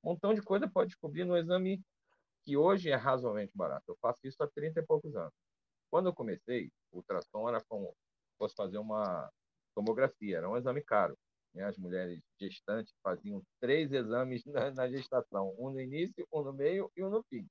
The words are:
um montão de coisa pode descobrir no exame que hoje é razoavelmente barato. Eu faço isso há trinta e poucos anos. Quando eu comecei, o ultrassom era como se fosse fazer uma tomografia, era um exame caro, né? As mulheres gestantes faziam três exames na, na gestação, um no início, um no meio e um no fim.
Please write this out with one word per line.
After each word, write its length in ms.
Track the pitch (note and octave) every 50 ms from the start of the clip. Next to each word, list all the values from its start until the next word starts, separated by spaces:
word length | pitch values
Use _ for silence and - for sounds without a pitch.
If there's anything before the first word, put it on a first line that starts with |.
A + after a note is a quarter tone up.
| -
um 60 | D#3+
montão 220 | F3+ D#3+ - G3+ A3
de 80 | G#3
coisa 280 | G3+ - F#3+ G#3 C#4 G3
pode 200 | - F#3 - G3+
descobrir 360 | - _ - D3+ C#3+ E3 F3+
no 120 | F3+ F3
exame 440 | F3 E3 E3 F3+ F#3 F#3 F#3 G3 F#3+ F#3+ _ _ _ _ _ _ _ _ _ _ _ _
que 100 | - C#3+
hoje 340 | C#3 D#3 F3+ G3 G3 F3 D#3+
é 60 | C#3
razoavelmente 560 | B2+ A#2 C#3 C3 C3 B2 A#2+ G#2 G#2+ G2+ G2 _
barato. 280 | G2+ F2+ D2 C#2 C2+ _
Eu 100 | - F2 _
faço 180 | - A2+ - _ -
isso 180 | C3+ C3+ _
há 60 | D3+
trinta 320 | D3 _ D3+ D3 D#3+ D#3+ E3
e 60 | D#3+
poucos 300 | - D#3+ D3+ - D#3 C#3+
anos. 180 | G#2 E2 D#2 _ _ _ _ _ _ _ _ _ _ _ _
Quando 160 | - E3 F#3+
eu 60 | F#3 E3+
comecei, 580 | - B2+ A2 F#2+ F#2+ _ - B2 A#2+ F2 - _ _ _ _
o 60 | -
ultrassom 500 | F2+ F2 - G2 F2 - _ - G#2+ A2 A#2+
era 120 | A#2+ A#2 -
como 200 | _ A2+ G#2 G2
se 500 | E2+ - _ _ _ _ _ _ _ _
fosse 180 | _ G#2 G#2+ -
fazer 220 | - G2+ F#2+ F#2
uma 520 | G#2 G#2+ A2 G#2+ G#2+ G#2 F#2+ F2+ E2 B1 G1+ _ _ _ _ _ _ _ _ _
tomografia, 600 | G#2 G#2 A2+ A2+ A#2+ C3+ B2+ - _ G#2+ G2+ F#2
era 120 | D#2+ E2 F#2
um 80 | G#2+
exame 240 | B2 B2 C3 B2 D3
caro, 360 | D3 - A2 G#2 F#2 D#2 D2 _ _ _ _ _ _ _ _
né? 100 | F2+ G2
As 120 | G#2 F2+
mulheres 440 | G2 F#2 F2+ F2+ F#2 F#2 F2+ F2 D#2+ - _ _ _
gestantes 540 | G2 F#2+ F#2+ - _ - G#2 A2+ A2 - _ _ _
faziam 380 | G2 - - - G#2 G#2 F#2+ F2+ _ _ _
três 320 | - A#2+ C#3 D#3+ D#3+ C#3
exames 520 | C#3 C3 A#2+ G#2+ A2+ A#2+ C3 C3 B2+ A#2+ -
na, 260 | C#3+ C#3+ C3+ A#2 C#3
na 180 | C3+ C3 B2+ B2+
gestação, 640 | B2+ C3+ C3 - C3 B2+ A2+ _ - G2 G2 G2 F#2+
um 120 | G#2 B2 C3+
no 100 | C3+ C3+
início, 480 | C3 B2+ C3+ D#3 E3+ - - - - _
um 100 | - D#3 D3
no 100 | C3+ C#3
meio 380 | C#3 C#3 D3+ F3+ G3 G3 - _
e 80 | - F#3+
um 60 | F#3+
no 140 | G3+ A3+ A3+
fim. 240 | _ - A#3 F#3+ -